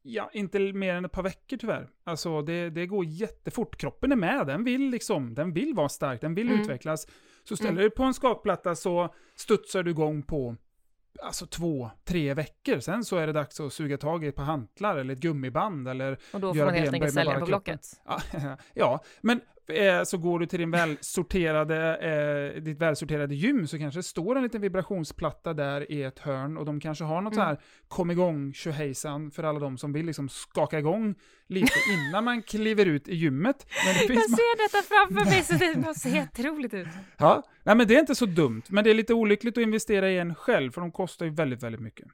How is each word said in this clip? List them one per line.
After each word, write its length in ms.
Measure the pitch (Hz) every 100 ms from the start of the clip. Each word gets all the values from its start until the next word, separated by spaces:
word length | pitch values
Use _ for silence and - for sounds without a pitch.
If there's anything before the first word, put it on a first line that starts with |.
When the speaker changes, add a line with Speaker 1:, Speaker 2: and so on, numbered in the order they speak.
Speaker 1:
ja, 280 | - 220 208
inte 260 | 220 190 202 196
mer 200 | 196 190
än 120 | 175 180
ett 60 |
par 120 | -
veckor 340 | 185 - - 254
tyvärr. 320 | 226 151 131 _
Alltså, 380 | - 165 175 156
det, 280 | 151 170 170
det 160 | 160 180
går 180 | 202 165
jättefort. 720 | 160 214 - - - 220 -
Kroppen 340 | 143 - 254
är 40 | 262
med, 320 | 175 269 135
den 160 | 147
vill 260 | 240 247 277
liksom, 460 | 240 - 185 123 113
den 180 | 170
vill 200 | 165 285
vara 160 | 226 143
stark, 320 | - 143 123
den 140 | 151 170
vill 120 | 240
Speaker 2:
Mm. 140 | 214
Speaker 1:
utvecklas. 460 | 208 127 160 156 - - _ _
Så 120 | - 196
ställer 160 | 214
Speaker 2:
Mm. 120 | 175
Speaker 1:
du 60 | 208
på 140 | 214
en 100 | 262
skakplatta 600 | 254 262 208 208 175 185 165
så 380 | 190 175 175 - _ -
studsar 480 | - 202 - 190
du 80 | 175
igång 320 | 160 156 151
på, 320 | 143 156 123 117 _ _ _ _ _ -
alltså, 240 | - - 170
två, 440 | - 170 143 120 - -
tre 280 | 175 143
veckor. 460 | 139 143 _ - 185
Sen 240 | 135 208
så 140 | 220 185
är 100 | 156
det 60 |
dags 260 | 151 139 -
att 140 | 147
suga 240 | - 151 139
tag 280 | 147 170 151
i 20 |
ett 80 | 135
par 80 |
hantlar 540 | 143 156 107 - 202 160
eller 160 | 131
ett 60 | 131
gummiband 680 | 170 147 131 131 165 156 127
eller 300 | 131 135 135 -
Speaker 2:
Och 60 | 202
då 80 | 190
får 100 | 156
Speaker 1:
göra 100 | 143
Speaker 2:
man 80 | 165
helt 160 | 147
Speaker 1:
benböj 160 | 131 151
Speaker 2:
enkelt 80 | 139
Speaker 1:
med 80 |
Speaker 2:
sälja 100 | 160
Speaker 1:
bara 60 | 139
Speaker 2:
på 60 | 170
Speaker 1:
kroppen. 320 | 196 - 160
Speaker 2:
Blocket. 240 | - - - - - -
Speaker 1:
Ja, 160 | 139 135
<laughs> 100 | -
ja, 300 | - 139 143 - -
men 200 | 214 240 - _ -
eh, 360 | 156 196 180
så 140 | 180 185
går 220 | 170 170
du 60 | 170
till 140 | 180
din 120 | 165
välsorterade, 1300 | 170 165 147 - - 170 190 165 156 156 160 160 160 170 151 147 143 143 -
eh, 60 |
ditt 180 | 156 147
välsorterade 560 | 165 147 139 151 143 143
gym, 320 | 214 277 151
så 100 | 156
kanske 200 | 151 156
det 40 |
står 320 | 180 - 175 269
en 80 |
liten 180 | 247 220
vibrationsplatta 920 | 202 185 185 190 151 - 156 - 175
där 380 | 156 143 143 143
i 120 | 147
ett 160 | 135 -
hörn, 380 | 151 135 139 160
och 80 | 151
de 140 | 147
kanske 240 | 156 151
har 180 | 160 165
något 120 | 208
Speaker 2:
Mm. 120 | 214 180
Speaker 1:
så 20 |
här 80 | 143 - _ _
kom 240 | - 175
igång 420 | 175 180 151 139
tjohejsan 800 | 143 170 147 147 131 156 147 151
för 120 | 156
alla 160 | 156 151
de 180 | 143 131
som 160 | 147
vill 120 | 143 165
liksom 240 | 147 139
skaka 500 | - - - 208 160
igång 360 | 147 202 220 190 _ _ _
lite 260 | 185 247
Speaker 2:
<laughs> 200 | 1017 1047 165 143
Speaker 1:
innan 140 | 185
man 180 | 233 240
kliver 440 | - 214 220 214 190
ut 220 | 147 -
i 80 | 175
gymmet. 520 | 160 131 208 - - - 932
Men 80 |
det 60 | 554
Speaker 2:
Jag 80 | 440
Speaker 1:
finns 200 | 262 440
ma- 20 | 240
Speaker 2:
ser 220 | 466 453
detta 240 | 427 403 392
framför 420 | 415 381 381 403
mig, 120 | 381
så 100 | 311
det 340 | - 349 285 320
måste 220 | 302 254
se 60 | 302
jätteroligt 580 | 277 - 269 302 240
ut. 140 | 202 170 180 - -
Speaker 1:
Ja, 260 | 151 233 - _
nej, 120 | - 220
men 120 | 220
det 80 | 247
är 40 |
inte 160 | 311 269
så 100 | 226
dumt, 380 | 170 139 113 -
men 140 | 196
det 60 | 214
är 40 |
lite 200 | 220 214
olyckligt 440 | 233 214 208 233 226
att 40 |
investera 460 | 226 220 - 202 190
i 80 | 185
en 160 | 170 165
själv, 360 | - 208 131
för 100 | 143
de 100 | 175
kostar 340 | - 180 - 165
ju 60 |
väldigt, 320 | 151 147 123
väldigt 180 | 117 117
mycket. 260 | 113 - -